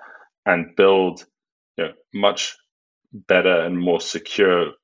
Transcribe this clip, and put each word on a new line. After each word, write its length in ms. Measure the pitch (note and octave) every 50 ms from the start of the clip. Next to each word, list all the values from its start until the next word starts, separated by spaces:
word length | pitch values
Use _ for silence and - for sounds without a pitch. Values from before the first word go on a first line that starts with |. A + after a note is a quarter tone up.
| - - - - _ _ _ _ -
and 280 | - F2+ E2+ E2+ - - -
build, 480 | G2 G2 G2 F#2+ F#2 F2+ E2+ - - _ _ _ _ _ _ _ _ _ _ -
you 60 | E2+
know, 80 | - - _ _ _ -
much 420 | G2+ G2+ G2+ - - - - - - _ _ _ _ _ _ _ _ _ _
better 500 | - G#2 - - F#2+ F#2 F2+ F#2 F2+ E2+
and 160 | D#2+ E2+ F2+ F2
more 220 | F2+ F2+ E2+ E2
secure 680 | - - - E2 - - - - G2+ F#2+ F2+ F2 E2+ D2 - _